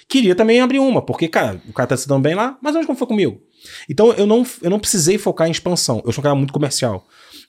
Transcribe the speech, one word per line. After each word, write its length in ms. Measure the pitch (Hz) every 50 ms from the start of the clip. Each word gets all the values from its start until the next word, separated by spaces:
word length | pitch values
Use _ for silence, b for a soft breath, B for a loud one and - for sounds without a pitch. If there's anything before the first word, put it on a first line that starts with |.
| b
queria 280 | b - 269 226 180 180
também 240 | 185 214 220 233 247
abrir 180 | 254 247 269 277
uma. 220 | 269 269 220 139
Porque, 260 | - - 156 - 165 160
cara, 320 | - 208 147 110 95 90 -
o 60 | - -
cara 140 | - 123
tá 100 | - 135
se 100 | - -
dando 160 | 139 139 135 135
bem 120 | 151 170
lá, 220 | 202 240 269 269 -
mas 140 | - 302 294
onde 100 | 330 311
que 100 | 311 262
foi 120 | - 254
comigo? 340 | - 226 208 175 117 101 - _ _ B B B B B B B B
Então, 220 | 135 190 214 240 -
eu 120 | 190 208
não, 200 | 208 220 247 247 - - -
eu 80 | - 175
não 100 | 202 208
precisei 380 | - - - 185 143 170 202
focar 300 | 202 - 196 - - 165
em 40 | 170
expansão. 500 | 156 - - 180 175 - - - 117 107 -
Eu 60 | 123
sou 100 | - 143
um 20 | 135
cara 120 | 147 139
muito 160 | 135 139 139
comercial. 540 | - 147 151 131 - - 131 117 95 92 - B B B B B B B B